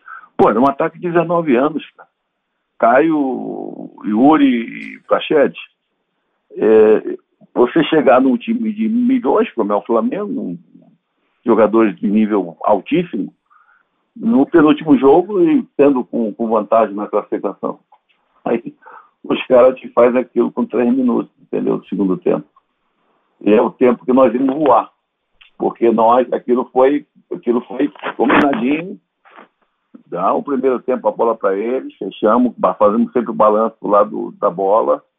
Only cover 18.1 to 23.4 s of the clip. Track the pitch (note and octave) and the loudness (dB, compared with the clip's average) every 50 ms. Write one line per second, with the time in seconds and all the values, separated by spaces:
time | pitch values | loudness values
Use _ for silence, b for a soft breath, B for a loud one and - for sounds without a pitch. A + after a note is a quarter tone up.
18.1 | _ _ _ _ _ _ - A#2+ A#2+ - - D3 - _ B B B B B B | _ _ _ _ _ _ -6 -4 -4 -4 -6 -8 -18 _ B B B B B B
19.1 | B B - - C3+ - - - C3 A#2+ B2 C3 C3 - - A#2+ - - A#2+ B2 | B B -8 -6 -6 -4 -2 2 4 4 6 4 2 0 -10 -6 0 2 2 2
20.1 | A#2+ B2+ A#2+ - - A#2+ A#2 A#2 - A#2+ A#2+ A#2 - A#2+ B2 A#2+ B2+ C3+ B2+ A#2+ | 2 0 -4 -2 -2 -2 -2 -2 -2 -6 -6 -4 -2 -2 0 0 0 0 0 0
21.1 | A#2 A2+ - - _ _ _ - - G#2 G2+ A2 A2+ G#2+ - - - G2 G2+ F#2 | -2 -2 -4 -8 _ _ _ -8 -8 -6 -4 -4 -4 -6 -6 -8 -4 -4 -2 -2
22.1 | F2+ E2+ - - F2 - - _ _ _ _ _ _ _ _ _ _ _ _ _ | -2 -2 -2 -2 -2 -4 -4 _ _ _ _ _ _ _ _ _ _ _ _ _
23.1 | _ _ _ _ _ - | _ _ _ _ _ -6